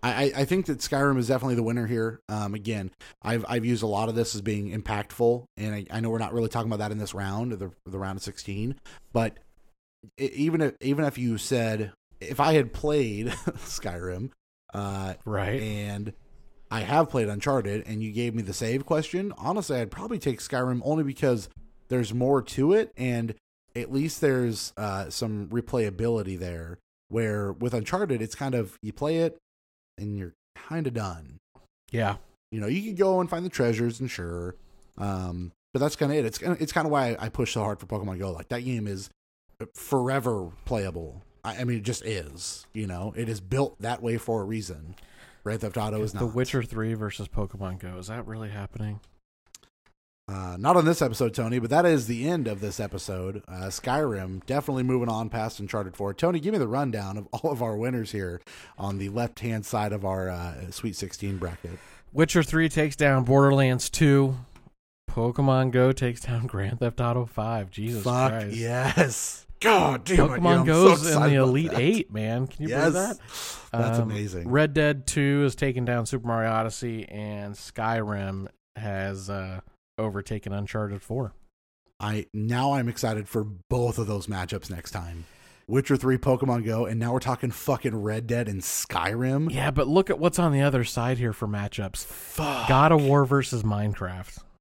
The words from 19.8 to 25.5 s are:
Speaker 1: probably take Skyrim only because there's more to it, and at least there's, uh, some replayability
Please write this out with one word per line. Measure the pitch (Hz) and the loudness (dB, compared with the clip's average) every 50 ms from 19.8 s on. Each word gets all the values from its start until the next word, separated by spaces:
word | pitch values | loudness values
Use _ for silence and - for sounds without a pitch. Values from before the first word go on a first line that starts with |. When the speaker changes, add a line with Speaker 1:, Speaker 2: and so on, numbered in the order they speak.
| 117 104 | -2 -4
Speaker 1:
probably | - - - 220 240 190 | -6 -10 -8 -6 -6 -4
take | - 147 123 107 | -2 -4 -4 -4
Skyrim | - - - 127 127 127 127 123 113 | -6 -4 -2 -2 0 0 0 0 0
only | 135 151 160 156 | 0 0 0 0
because | 139 135 - - 139 123 113 - - - - - - _ - _ - | -2 -2 0 2 2 2 2 -2 -8 -16 -20 -20 -20 _ -20 _ -2
there's | 123 127 120 101 107 | -2 -2 0 0 0
more | 123 123 131 139 135 | 0 2 4 4 2
to | - - - - 131 151 190 | 2 -2 -2 0 2 4 4
it, | 220 220 220 _ - | 4 2 0 _ -6
and | 127 127 120 117 117 113 107 - _ _ _ _ _ _ _ | -4 -2 -2 -2 -2 -4 -6 -10 _ _ _ _ _ _ _
at | 120 120 - | -10 -8 -4
least | 131 135 147 160 156 - | -2 0 0 0 -2 2
there's, | - 147 135 127 123 120 113 95 - - - - | 2 4 4 4 2 0 0 -2 -6 -10 -8 -6
uh, | 104 104 98 95 98 80 | -6 -4 -4 -4 -6 -6
some | - - - 110 107 104 104 | -6 -6 -4 -4 -4 -6 -6
replayability | 78 | -4